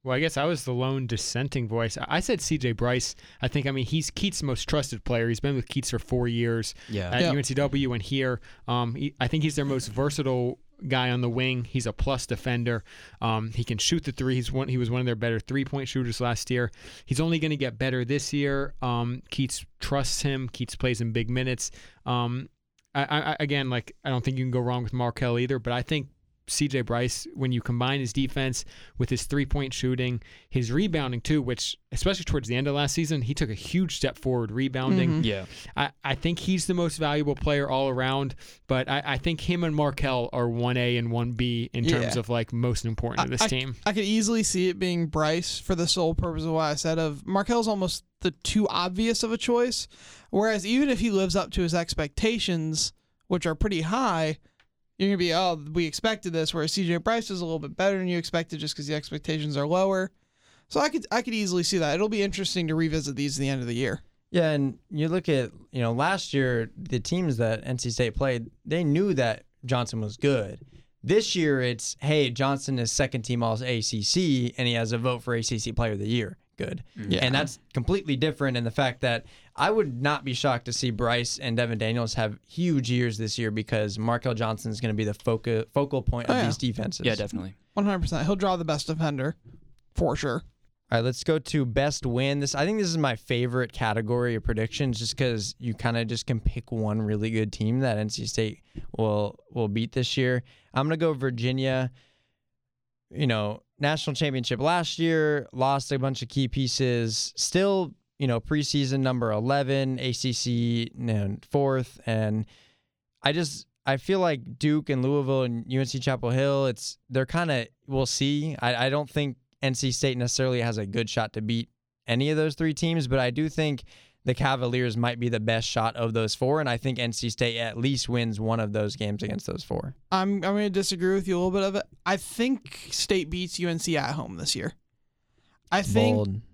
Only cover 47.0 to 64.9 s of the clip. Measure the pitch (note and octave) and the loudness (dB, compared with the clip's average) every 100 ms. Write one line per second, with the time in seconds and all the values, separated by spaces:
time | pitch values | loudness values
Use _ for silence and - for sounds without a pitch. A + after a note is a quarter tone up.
47 | D#3+ C#3+ - F#3+ G3+ A#3+ A3 G3+ F#3 - | 0 -2 -2 0 2 2 2 0 -2 -4
48 | _ _ F3+ - - G#3+ G3+ - F3+ F3+ | _ _ -4 -2 0 2 2 2 -2 0
49 | A3+ A3+ A3+ A3+ - A#3+ A#3+ - - - | 0 2 0 -2 2 2 2 -2 -6 -14
50 | - - - F#3+ G#3+ G#3+ F#3 B3 C#4+ A#3 | -20 -20 -2 2 2 2 2 2 4 2
51 | A3+ G3 F#3+ F3+ E3 - E3+ F3 E3+ - | 2 2 2 2 0 0 2 0 0 -2
52 | D3 - A3 A#3 - E3+ D#3+ D#3 - - | -4 0 0 2 0 0 0 -2 -4 -6
53 | _ _ _ F3+ E3+ D#3+ G#3+ F3 D#3+ A3+ | _ _ _ 0 0 0 0 2 0 0
54 | B3+ E3 D#3 D#3 _ _ _ _ _ - | 2 2 0 -2 _ _ _ _ _ -2
55 | G3 G3 F3 E3 F#3 E3 D3 D#3+ D#3+ - | 0 2 2 4 2 0 -2 0 0 0
56 | - G#3+ F#3 E3 D#3 E3 D#3 G3 F3 E3+ | -2 -2 -2 -2 0 0 0 0 2 2
57 | F#3+ A#3 A3+ F#3 E3+ D#3+ D3 - F#3+ G3 | 2 0 -2 -6 -4 -4 -6 0 2 2
58 | F#3 F3 E3 E3+ E3 D#3 D3+ - C#3+ D3+ | 0 0 0 -2 -2 -6 -6 -6 -4 -4
59 | - D3+ - D#3 D3+ C#3 D3 F3+ G3 F#3+ | -4 -8 -4 -2 -2 -2 2 2 2 2
60 | F#3+ _ _ _ _ _ _ - D4 D#4 | -2 _ _ _ _ _ _ 0 2 0
61 | - A#3+ B3 A3 G3 F3+ E3+ F#3+ D3+ D#3+ | 0 -2 0 0 2 2 2 2 2 2
62 | G#3 G#3+ G3 F#3+ F#3+ F3+ E3 D#3 E3 D#3 | 2 2 0 0 -2 0 0 2 2 0
63 | C#3+ C3+ C#3+ C#3 C#3 C3+ A#2+ A#2 B2+ B2+ | -2 -2 -2 0 0 0 -2 0 0 -2
64 | - _ _ F3+ D#3+ D3 C#3 - _ | -8 _ _ 2 4 2 0 -2 _